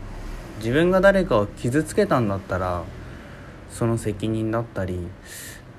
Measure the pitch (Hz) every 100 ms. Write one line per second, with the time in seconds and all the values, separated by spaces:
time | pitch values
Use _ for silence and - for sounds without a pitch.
0 | - - - - - - 110 135 180 190
1 | 196 190 180 117 104 - 123 143 156 -
2 | 202 143 110 98 - 92 90 87 85 -
3 | - - - - - - - - 117 113
4 | 107 98 107 110 110 113 120 101 92 90
5 | 87 95 - - - - -